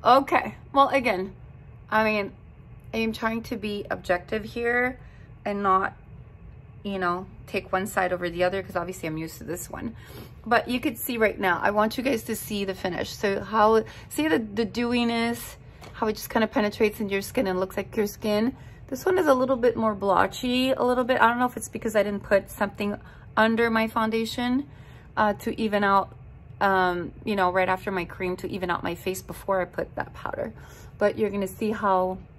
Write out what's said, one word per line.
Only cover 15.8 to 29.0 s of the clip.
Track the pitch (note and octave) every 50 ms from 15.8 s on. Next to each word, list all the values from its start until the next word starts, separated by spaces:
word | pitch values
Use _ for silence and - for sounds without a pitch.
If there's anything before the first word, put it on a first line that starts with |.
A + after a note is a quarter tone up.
| - - -
how | - A#3 G#3+
it | G#3+
just | - - -
kinda | - A#3+ A3
penetrates | A3 - - G#3+ G#3 G#3 - A#3 G#3+ G#3+ -
in | A3 G3
your | G3 G3 G3
skin | - - - -
and | F#3+ F#3 F#3
looks | F#3+ F#3 -
like | - G3 - -
your | - G#3
skin. | G3+ - - - G#3+ G#3 G#3 A3 B3 C4+ - - - - - - -
This | C4+ B3+ -
one | F#4+ F#4 F#4
is | F4+
a | D4+ C4+
little | B3+ C4 B3+ C4+
bit | A#3+ A#3 B3 A#3
more | A3+ A3+ A3 G#3+
blotchy, | G3 G3 G3 F#3 F3 F#3+ G3 - - - B3 B3 B3 B3+ C4
a | C4 - -
little | B3 B3 A#3+ B3+
bit. | A#3 B3+ -
I | - A3+
don't | A#3+ A#3+
know | B3+
if | B3 B3
it's | A#3 A3 -
because | - G#3+ - A#3 G#3+
I | A3 G3
didn't | G#3 G3+ G3 -
put | - G#3 G3 G3 -
something | - - A3 G3+ - - G#3+ G3+ G#3 - - - - - - - -
under | - A3 A3 A3+ A3+ A#3 A#3
my | A3+ A3+ A3 A3
foundation, | A3+ A#3 A3 A3 A3 A3+ A3+ A3 - - A#3+ B3 B3 C4+ C#4+ - - - - - - - - - -
uh, | - A3 G#3+ G3+
to | G#3 - A3+ - -
even | A3+ A3 G3+ G3+ G3+
out, | G3 G3 G3 F#3+ - - - - - - - - - - -
um, | G3 G3 F#3+ F#3+ F#3 F3+ F3+ F3 E3+ - - - -
you | - G#3
know, | G3 F#3 F3+
right | F3+ F#3+ F#3 F#3
after | F#3 F#3 - G#3
my | G3 F#3 F3
cream | E3+ - - F#3+ F3+ F3+
to | F3+ - F3
even | - F#3+ F3+ F3+
out | E3+ - -
my | F3+ E3+
face | E3